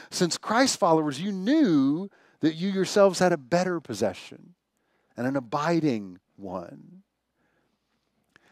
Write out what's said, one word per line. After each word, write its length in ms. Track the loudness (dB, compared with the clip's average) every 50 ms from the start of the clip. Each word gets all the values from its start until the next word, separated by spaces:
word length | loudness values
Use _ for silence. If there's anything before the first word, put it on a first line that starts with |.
| -18 -8
Since 280 | -2 -2 0 0 -2 -4
Christ 400 | -4 -2 2 2 2 2 2 2
followers, 420 | 2 4 4 4 2 0 -4 -6
you 120 | -6 -6 -6
knew 760 | -4 -2 0 2 4 4 4 4 4 4 2 0 -2 -4 -10 _ _ _ _ _ -2
that 140 | -2 -2 -2
you 140 | -2 -4 -2
yourselves 500 | -2 -2 -2 0 4 6 6 6 6 4
had 140 | 2 2 2
a 60 | 0
better 420 | -2 -2 0 0 0 0 -4 -6
possession 760 | -6 -8 -4 -2 -2 -2 -2 -4 -14 -20 -20 -20 -20 -20 -20 _ _ _ _ _ _ _ _ _ _ _ -10
and 100 | -6 -6
an 100 | -4 -4
abiding 840 | -4 -6 -4 -6 -4 -2 0 0 0 0 0 -2 -2 -6 -10 -16 -20 _ _ _
one. 640 | -16 -12 -10 -10 -10 -10 -12 -18 -20 -20 -20 -20 -20 _ _ _ _ _ _ _ _ _ _ _ _ _ _ _ _ _ _ _ _ _ _ _ _ _ _ _ _ _ _